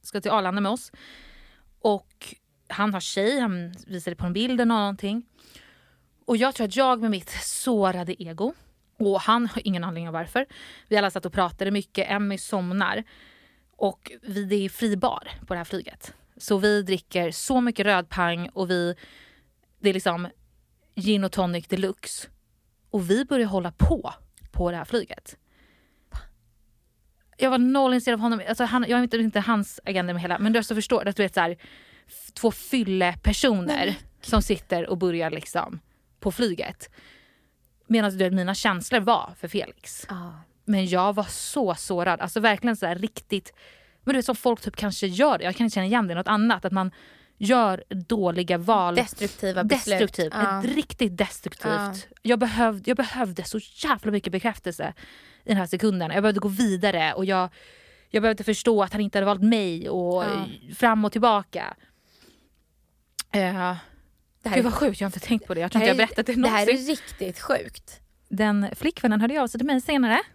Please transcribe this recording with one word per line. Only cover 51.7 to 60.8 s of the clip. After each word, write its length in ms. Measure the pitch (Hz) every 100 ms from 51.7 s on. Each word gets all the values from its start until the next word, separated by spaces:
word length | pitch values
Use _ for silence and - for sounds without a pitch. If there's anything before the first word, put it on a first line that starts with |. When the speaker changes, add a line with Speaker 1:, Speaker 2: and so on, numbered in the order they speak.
Speaker 2:
Ja. 220 | 208 202 190 - -
Speaker 1:
Jag 160 | 220 240
behövde, 520 | 226 220 233 202 214
jag 60 | 254
behövde 480 | 240 254 226 175
så 140 | 180 220
jävla 480 | - - 311 233 214
mycket 200 | 208 190
bekräftelse 600 | 185 233 208 185 170 151 - - - - _
i 40 | -
den 80 | 196
här 100 | 180
sekunden. 440 | 180 220 185 160
Jag 120 | 170
behövde 180 | 214 202
gå 80 | 202
vidare 680 | 190 233 190 202 180 156
och 100 | -
jag, 240 | 190 190 180 - - - - - _
jag 120 | 214
behövde 220 | 220 214
förstå 380 | 214 208 233 214
att 100 | 185
han 80 | 214
inte 180 | 202 202
hade 80 | 196
valt 160 | 196
mig 460 | 208 226 190 165 -
och 360 | 185 175 180
Speaker 2:
Ja. 220 | 175 - 190 123 -
Speaker 1:
fram 280 | -